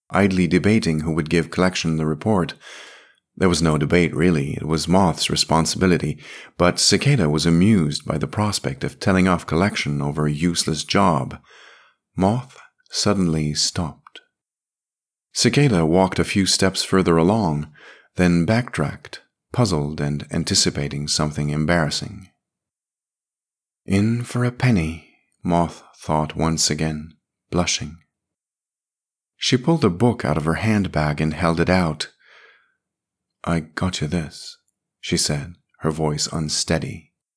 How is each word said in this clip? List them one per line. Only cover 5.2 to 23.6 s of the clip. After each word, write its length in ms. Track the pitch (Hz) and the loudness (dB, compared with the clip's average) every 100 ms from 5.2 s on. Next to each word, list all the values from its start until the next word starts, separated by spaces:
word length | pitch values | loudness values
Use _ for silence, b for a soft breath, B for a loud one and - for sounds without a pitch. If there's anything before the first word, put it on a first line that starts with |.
| - | -2
responsibility, 920 | 78 - 80 82 80 92 80 76 73 B B B B | -2 0 2 0 0 2 2 0 -6 B B B B
but 220 | 90 87 | 0 2
Cicada 500 | - 98 135 139 78 | 2 2 4 2 2
was 160 | 76 85 | 2 4
amused 600 | 85 101 104 76 71 - | 4 6 4 2 -2 -6
by 120 | 78 | -4
the 100 | - | -4
prospect 560 | - 104 - - - | -2 -2 -2 -6 -6
of 160 | - - | -8 -4
telling 280 | - 92 92 | 2 4 4
off 180 | 87 - | 2 0
collection 560 | 78 101 - 73 71 | 0 0 -2 -4 -4
over 240 | 71 76 76 | -4 -2 -2
a 60 | |
useless 520 | 73 87 85 - 76 | 0 -2 -2 -2 -4
job. 580 | - 101 95 76 64 - B B B B B B B - | -2 0 2 2 -2 -8 B B B B B B B -2
Moth 420 | 95 123 131 - - _ _ | 0 0 -6 -16 -20 _ _
suddenly 640 | - 107 98 87 80 76 | -4 -2 0 0 0 -2
stopped. 680 | 76 - - 78 - - - _ _ _ _ _ _ _ _ _ _ _ | -2 -4 -4 -6 -8 -20 -20 _ _ _ _ _ _ _ _ _ _ _
Cicada 520 | - 120 139 143 90 78 | -2 0 2 2 2 2
walked 340 | 90 92 - | 4 2 0
a 40 | |
few 220 | - 104 92 | -2 0 0
steps 380 | - 95 - | 2 0 0
further 340 | - 95 87 82 | 0 0 4 4
along, 560 | 85 113 90 73 71 B B B B - | 4 2 0 -2 -6 B B B B 0
then 300 | 90 85 85 | 2 2 2
backtracked, 760 | 113 127 - 71 - - - _ _ _ | 0 -2 -4 -4 -6 -16 -20 _ _ _
puzzled 480 | - 113 78 73 76 | 0 0 0 -2 -4
and 240 | 73 73 - | -4 -4 -4
anticipating 760 | 85 78 95 85 73 71 73 73 | -4 0 0 0 -2 -4 -6 -4
something 420 | - 76 76 73 | -2 -2 -2 -2
embarrassing. 840 | 73 78 87 76 - - - 64 _ _ _ _ _ _ _ _ _ _ _ _ _ | 0 2 2 0 -2 -8 -12 -20 _ _ _ _ _ _ _ _ _ _ _ _ _